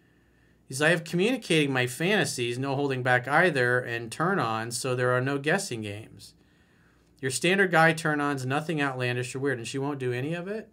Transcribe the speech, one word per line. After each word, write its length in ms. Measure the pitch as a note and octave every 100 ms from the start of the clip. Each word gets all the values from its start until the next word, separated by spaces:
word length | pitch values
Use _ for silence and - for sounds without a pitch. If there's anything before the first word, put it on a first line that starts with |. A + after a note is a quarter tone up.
| _ _ _ _ _ _ -
He 80 |
says, 80 | C3
"I 60 | D3+
have 160 | E3+
communicating 680 | D#3+ E3+ G#3 B3+ - D#3+ C#3+
my 140 | C3 B2
fantasies, 720 | - E3+ G#3 D3+ - A#2+ A#2+
no 160 | C#3
holding 280 | C#3 C#3+ C3
back 260 | B2+ B2 B2+
either, 500 | D3+ F3+ C#3 B2 B2+
and 300 | A#2+ A#2 A2+
turn-ons, 640 | - E3 F#3+ A#2 A2 A#2 A#2
so 180 | C3+
there 180 | B2+ B2
are 80 | B2+
no 180 | B2+ C#3+
guessing 440 | C#3+ E3+ - A2+
games. 500 | G#2+ G2+ - - - - _ _ _ _ _ _ _ _
Your 100 | C3
standard 400 | C3 F3 G3 F#3+
guy 220 | E3 E3
turn-ons, 520 | D#3+ D#3+ D3 C#3+ C#3
nothing 360 | B2+ C#3+ D#3 D#3
outlandish 540 | C#3+ B2+ B2 B2 B2
or 40 | C3+
weird," 200 | C#3+ B2
and 100 | A#2
she 100 | C3+
won't 220 | C#3 C#3+
do 120 | B2
any 220 | B2 C#3+
of 140 | E3+ F3+
it? 200 | A3 G#3